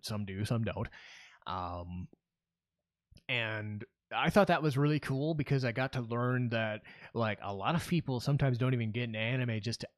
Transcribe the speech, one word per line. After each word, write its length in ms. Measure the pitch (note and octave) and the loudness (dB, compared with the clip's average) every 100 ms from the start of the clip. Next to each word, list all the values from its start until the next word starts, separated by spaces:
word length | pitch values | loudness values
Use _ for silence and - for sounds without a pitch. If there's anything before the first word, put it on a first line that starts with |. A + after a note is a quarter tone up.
some 220 | - G#2+ | -6 -6
do, 200 | G2 F#2+ | -4 -4
some 200 | G#2+ A#2 | 0 0
don't. 240 | G#2+ F#2 A2+ - - - - - - | 0 -2 -6 -8 -20 -20 -20 -14 -6
Um, 640 | F#2 F2+ F2 E2 F2+ F#2+ - _ _ _ _ _ _ _ _ _ - - | -4 -4 -6 -6 -8 -8 -14 _ _ _ _ _ _ _ _ _ -14 -4
and 560 | B2 A2 A2 G#2+ G#2 - _ _ | -2 -2 -4 -4 -8 -10 _ _
I 160 | A2 D3+ | 0 4
thought 180 | G#3 F#3+ | 6 6
that 140 | E3 | 4
was 140 | D#3 B2+ | 2 2
really 240 | D3 D3+ | 2 2
cool 340 | - C3+ D3+ | 0 0 0
because 300 | D#3 - C#3 | 0 0 2
I 80 | B2+ | 2
got 220 | A2+ C3+ | 0 -2
to 80 | C3+ | -2
learn 480 | A#2 A#2 B2 B2+ B2 | -2 0 2 2 2
that, 320 | A#2 A2 A2 - - - | 0 0 -4 -10 -20 -8
like, 240 | A2+ A2+ G2+ | 0 0 0
a 100 | G2 | -4
lot 220 | G2 G#2 | -2 0
of 120 | E3 - | 0 2
people 320 | F3 - B2 | 0 2 0
sometimes 380 | - C#3+ C#3 A#2+ | 2 4 4 4
don't 160 | B2+ | 2
even 180 | B2+ A2 | 2 0
get 120 | A2+ | -2
into 140 | A#2+ A2 | -2 -2
anime 420 | A2+ C3 A#2+ A2 | 0 0 0 -2
just 200 | G#2+ A2 | -2 -4
to 80 | - | -6